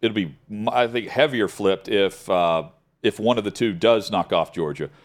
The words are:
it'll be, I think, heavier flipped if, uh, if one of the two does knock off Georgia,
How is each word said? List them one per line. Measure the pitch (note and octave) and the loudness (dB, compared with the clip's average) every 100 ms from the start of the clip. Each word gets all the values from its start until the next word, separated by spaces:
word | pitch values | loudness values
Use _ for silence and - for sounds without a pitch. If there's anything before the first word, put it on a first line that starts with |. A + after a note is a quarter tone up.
it'll | A2+ | -2
be, | G#2+ F2 - _ G#2 A2+ | 0 -4 -8 _ -6 -2
I | B2 A#2+ | 0 0
think, | A#2+ G2+ | -2 -4
heavier | B2 D3+ B2+ G2 | 0 2 2 -2
flipped | - G2 F#2+ - | 0 0 0 0
if, | G#2 F#2+ - - | 0 0 -2 -2
uh, | F#2 E2+ E2 D#2 _ _ _ | 0 2 0 -4 _ _ _
if | A2 - | -2 0
one | A2 A#2 | 0 0
of | |
the | G#2 | -2
two | - A#2 | -2 -2
does | E2+ A2 A2+ G2 | 2 4 4 2
knock | G2 E2+ | -4 0
off | F2+ D#2+ | 0 0
Georgia, | F2 D#2 C#2+ D2 - | -4 -4 -4 -10 -10